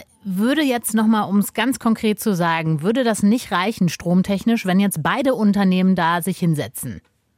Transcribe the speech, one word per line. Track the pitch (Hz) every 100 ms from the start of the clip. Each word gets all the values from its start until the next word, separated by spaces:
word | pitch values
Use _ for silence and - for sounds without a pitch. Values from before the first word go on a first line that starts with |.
| - _
würde | 202 185 226 294
jetzt | 285 240 -
noch | 220 220
mal, | 220
um's | 165 202 190
ganz | - 233 247
konkret | 233 220 220 208
zu | 226
sagen, | 180 170 165 160 156
würde | 170 233
das | 233 208
nicht | 202 240 -
reichen, | 180 190 226 175
stromtechnisch, | - 175 180 185 196 - 233 185
wenn | 185
jetzt | 202 160
beide | 160 214 285 208
Unternehmen | 214 202 190 185 185 185
da | 165 175
sich | 180 175
hinsetzen? | 170 147 107 - 135 - - _ _